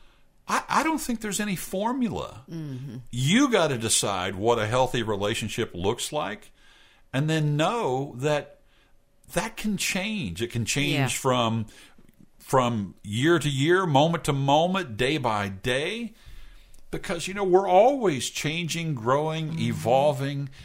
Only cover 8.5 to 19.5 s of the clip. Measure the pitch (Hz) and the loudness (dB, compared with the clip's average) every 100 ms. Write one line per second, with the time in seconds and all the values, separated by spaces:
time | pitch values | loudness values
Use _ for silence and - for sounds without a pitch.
8.5 | - _ _ _ _ _ _ - 175 220 | -16 _ _ _ _ _ _ -8 -4 -4
9.5 | - 214 190 - 190 202 214 110 85 117 | -4 -4 -2 -2 -2 -4 -4 -6 -4 -4
10.5 | 117 110 143 143 151 131 - 131 127 113 | -4 -2 -2 0 0 0 0 0 2 2
11.5 | 113 107 - - - - - - _ - | 0 -4 -12 -20 -20 -20 -20 -20 _ 0
12.5 | 131 120 117 98 - 101 107 151 170 147 | 2 2 0 -4 -8 -6 0 4 4 2
13.5 | 135 147 185 185 139 160 170 - 139 139 | 0 2 4 4 4 4 2 -2 0 4
14.5 | 147 175 190 156 104 127 151 127 104 101 | 4 4 0 -4 -2 0 0 0 0 -2
15.5 | 95 127 127 165 226 233 - - - - | -4 -2 -2 -2 -6 -10 -12 -18 -16 -16
16.5 | - - - - - - 175 180 202 190 | -18 -20 -20 -12 -10 -6 -6 -6 -4 4
17.5 | 180 196 180 240 285 202 135 - - 151 | 4 6 8 8 6 0 0 -2 -4 -4
18.5 | 165 170 160 165 135 110 139 156 160 156 | -2 -4 -4 -4 -2 2 2 2 -2 -4